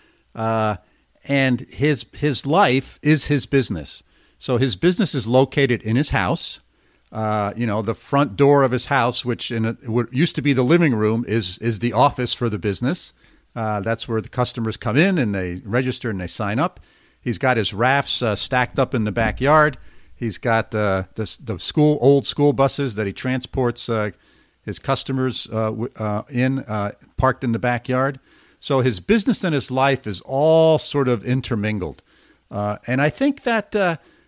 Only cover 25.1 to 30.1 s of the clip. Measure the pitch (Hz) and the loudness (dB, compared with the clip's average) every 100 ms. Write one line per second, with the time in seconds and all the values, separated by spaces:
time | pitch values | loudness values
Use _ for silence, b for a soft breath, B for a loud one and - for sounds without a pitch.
25.1 | 131 131 117 - 110 110 110 120 - 107 | -2 -2 -4 -6 -2 -2 -4 -6 -6 -4
26.1 | 104 - 123 127 135 - 107 101 - _ | -4 -4 -2 0 -2 -4 -4 -6 -8 _
27.1 | - 131 123 123 113 123 120 - 127 135 | -2 0 0 -2 -2 0 -2 -2 -2 -2
28.1 | 143 b b b b - 139 127 98 - | -4 b b b b -2 0 0 0 2
29.1 | 220 202 202 185 147 - 127 139 135 107 | 2 2 0 0 -2 -2 2 2 2 -4